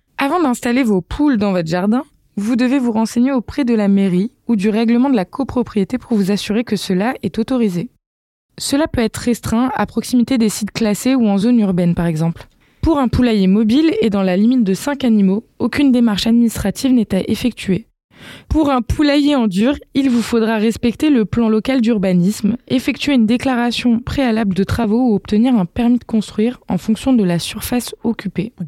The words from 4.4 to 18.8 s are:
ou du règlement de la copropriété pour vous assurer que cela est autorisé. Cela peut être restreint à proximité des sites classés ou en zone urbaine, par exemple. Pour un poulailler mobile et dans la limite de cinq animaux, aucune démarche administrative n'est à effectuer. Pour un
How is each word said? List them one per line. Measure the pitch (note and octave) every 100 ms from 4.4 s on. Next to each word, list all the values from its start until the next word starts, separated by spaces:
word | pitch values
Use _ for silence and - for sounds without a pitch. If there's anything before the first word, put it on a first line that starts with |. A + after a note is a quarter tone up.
| -
ou |
du | A3+ G3+
règlement | G#3+ A3+ A#3+ C4+
de | A#3
la |
copropriété | F3+ - C4 B3+ A3+ G#3 F#3+ B3+
pour | - A3
vous | F#3
assurer | G3+ - G#3+
que | A#3+ G#3
cela | - F3+ A3 C4+
est | G3 -
autorisé. | A3+ C4 A3 F3 A#3+ _ _ _ _ _ _ -
Cela | - C#4 D#4+
peut | C4
être | A3+ -
restreint | B3 A3+ - A3+ B3+ -
à | G#3
proximité | - - B3 A3+ C4
des | A3
sites | - G3+
classés | - A3 G3+ B3+
ou | C4+ A3
en | G3
zone | A3+ B3
urbaine, | G3+ F3+ F3
par | E3+ E3+
exemple. | D#3 E3 - - _ _ _
Pour | D#4+ D4
un | B3
poulailler | - B3 A3 F#3
mobile | G#3 G#3+ C4 D#4+ A4
et | A#3
dans | G3
la | F#3+ F3+
limite | A3 C4
de | G3
cinq | F#3 - C#4
animaux, | C4 G#3+ F#3+ G3 - -
aucune | A#3+ - C#4
démarche | B3 A#3 G3 A3+
administrative | A#3 A#3 - G3+ - C4+
n'est | B3+ G3+
à | F#3 -
effectuer. | A3 B3 - - F#3 - _ _ - - - -
Pour | D4+ C#4+
un | B3+